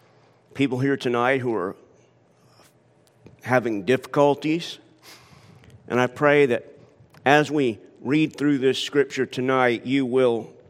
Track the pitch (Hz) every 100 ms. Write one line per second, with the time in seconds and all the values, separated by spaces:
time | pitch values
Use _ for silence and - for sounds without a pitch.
0 | _ _ _ _ _ - 135 127 139 135
1 | 131 120 123 135 123 104 92 - _ _
2 | _ _ _ _ _ _ _ _ _ _
3 | _ _ - - 120 127 113 104 92 127
4 | - 147 143 139 151 165 - - _ _
5 | - - - - - - - - - 123
6 | 123 - 147 147 139 120 - - - _
7 | _ - 131 147 143 151 127 101 - -
8 | 120 156 156 - 147 139 131 127 - 143
9 | 135 131 117 - 127 131 123 117 120 139
10 | 127 131 123 113 - - -